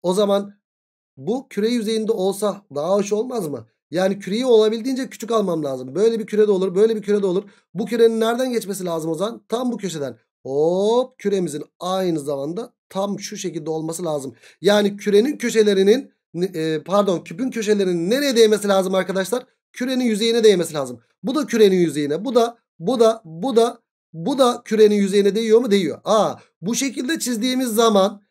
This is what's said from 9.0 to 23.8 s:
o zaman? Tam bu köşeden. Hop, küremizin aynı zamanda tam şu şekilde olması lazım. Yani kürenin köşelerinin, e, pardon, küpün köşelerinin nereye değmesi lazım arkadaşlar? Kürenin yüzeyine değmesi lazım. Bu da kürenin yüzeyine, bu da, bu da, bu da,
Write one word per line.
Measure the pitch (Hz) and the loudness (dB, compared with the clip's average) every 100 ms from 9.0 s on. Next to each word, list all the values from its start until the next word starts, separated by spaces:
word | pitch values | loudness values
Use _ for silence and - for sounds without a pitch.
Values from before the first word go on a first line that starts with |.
| 160 | -4
o | |
zaman? | 160 202 226 _ | -4 -6 -6 _
Tam | 233 254 | -4 -4
bu | 233 | -4
köşeden. | 190 156 135 110 _ _ | -8 -6 -8 -10 _ _
Hop, | 127 139 160 180 202 240 262 _ | -6 0 2 2 2 0 -2 _
küremizin | 202 196 170 147 - _ | -2 -2 -2 -6 -12 _
aynı | 180 190 185 160 | -6 -2 -2 -2
zamanda | 139 139 143 175 247 _ _ | -4 -6 -6 -8 -12 _ _
tam | 190 202 202 | -6 -4 -6
şu | - 208 | -10 -8
şekilde | 185 160 156 | -8 -8 -6
olması | 160 160 165 | -6 -6 -6
lazım. | 170 147 131 117 - _ | -6 -6 -8 -16 -20 _
Yani | 175 208 202 202 | 2 2 2 -2
kürenin | 208 202 247 - | 2 4 4 -2
köşelerinin, | 233 220 208 190 196 254 - _ _ 165 185 | -2 2 2 4 4 4 0 _ _ -6 -6
e, | 165 160 156 | -4 -4 -4
pardon, | 147 202 196 165 | 0 0 2 -2
küpün | - 165 254 | -6 -8 -6
köşelerinin | 226 208 208 185 175 170 | -4 -2 0 0 0 0
nereye | 262 285 | 0 0
değmesi | 233 220 208 202 | 4 4 4 2
lazım | 196 185 | 2 2
arkadaşlar? | 190 185 190 185 247 - _ _ | -2 -2 -4 -4 -6 -8 _ _
Kürenin | - 254 254 | -8 -4 0
yüzeyine | 247 208 226 233 | 0 0 0 4
değmesi | 220 185 165 | 4 4 0
lazım. | 151 131 120 _ _ | -4 -8 -10 _ _
Bu | 190 | -4
da | 277 | -4
kürenin | 233 233 208 185 | -2 4 6 6
yüzeyine, | 165 143 143 160 | 2 0 -4 -4
bu | 233 | 0
da, | 240 233 233 _ _ | 0 0 -4 _ _
bu | 165 247 | -4 4
da, | 220 226 | 2 2
bu | 165 160 254 | -10 -8 0
da, | 233 233 - | 2 2 -2